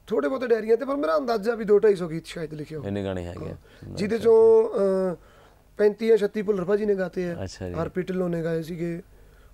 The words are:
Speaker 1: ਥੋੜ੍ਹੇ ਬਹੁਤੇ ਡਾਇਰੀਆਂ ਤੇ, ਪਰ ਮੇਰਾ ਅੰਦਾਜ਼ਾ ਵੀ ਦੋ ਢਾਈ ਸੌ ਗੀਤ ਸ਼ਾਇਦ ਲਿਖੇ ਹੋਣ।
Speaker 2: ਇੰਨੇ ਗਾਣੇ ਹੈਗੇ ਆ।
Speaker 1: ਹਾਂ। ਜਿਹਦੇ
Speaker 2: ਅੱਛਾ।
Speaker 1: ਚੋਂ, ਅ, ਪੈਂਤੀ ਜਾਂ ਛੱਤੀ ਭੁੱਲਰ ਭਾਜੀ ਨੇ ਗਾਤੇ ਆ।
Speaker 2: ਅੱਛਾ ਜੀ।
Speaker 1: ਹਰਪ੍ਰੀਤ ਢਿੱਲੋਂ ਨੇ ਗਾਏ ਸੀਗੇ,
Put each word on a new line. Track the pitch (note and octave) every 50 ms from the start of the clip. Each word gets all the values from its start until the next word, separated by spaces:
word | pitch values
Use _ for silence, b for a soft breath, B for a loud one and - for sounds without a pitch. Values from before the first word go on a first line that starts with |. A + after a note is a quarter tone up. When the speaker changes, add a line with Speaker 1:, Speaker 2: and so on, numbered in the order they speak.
| _
Speaker 1:
ਥੋੜ੍ਹੇ | - G#3 - C4+ C#4+
ਬਹੁਤੇ | C4+ B3+ B3
ਡਾਇਰੀਆਂ | A3+ A#3 A3 G#3 A3 A3+
ਤੇ, | A3 C4+
ਪਰ | B3+ C#4
ਮੇਰਾ | C#4+ D4 D#4 D#4+
ਅੰਦਾਜ਼ਾ | D4+ C#4 A#3+ A#3 G#3+ G3 A#3 A#3
ਵੀ | G#3+ A3+
ਦੋ | G3 G#3 G3+
ਢਾਈ | G#3 A3 G3+
ਸੌ | E3+ F#3 D#3+
ਗੀਤ | D#3 E3 D#3+
ਸ਼ਾਇਦ | - - F3 D#3+ D3+ D#3
ਲਿਖੇ | D3+ D3 C#3+ D#3
ਹੋਣ। | D3+ C3
Speaker 2:
ਇੰਨੇ | G2+ G2+ G2+ G2
ਗਾਣੇ | G2 F#2+ F#2 F2
ਹੈਗੇ | F2 F2 F2+ -
ਆ। | F#2+
Speaker 1:
ਹਾਂ। | F2+ - B B B B B G2+ F#2+
ਜਿਹਦੇ | - G3 G3+ A3+
Speaker 2:
ਅੱਛਾ। | A3+ G3+
Speaker 1:
ਚੋਂ, | A#3 A3+ A3 A3+ A3+ A3+ A3 A3 G#3+ - A3 G3 G3 F#3+ F#3+ F#3+ F#3 E3+
ਅ, | - b b b b b b b b b b _
ਪੈਂਤੀ | - G#3 G#3 G#3 G#3 A3+ A3+
ਜਾਂ | A3+
ਛੱਤੀ | G#3 G3+ G3+ - G#3+ G3+
ਭੁੱਲਰ | G3+ G#3+ F#3+ F3
ਭਾਜੀ | E3+ G#3 G3+ G#3+
ਨੇ | G#3 G3+
ਗਾਤੇ | F#3+ F#3 F3 - F#3 F3+ F3
ਆ। | E3+ - F#2+
Speaker 2:
ਅੱਛਾ | F#2 - - G2 F2+
ਜੀ। | F2
Speaker 1:
ਹਰਪ੍ਰੀਤ | D#3+ E3+ F3 - F#3 E3+ -
ਢਿੱਲੋਂ | F#3 F#3 F#3 F3
ਨੇ | E3+ E3+ D#3
ਗਾਏ | E3 E3 E3 D#3+
ਸੀਗੇ, | C#3+ F3+ D#3+ E3+ E3+ E3+ E3+ - _ b b b b b b b b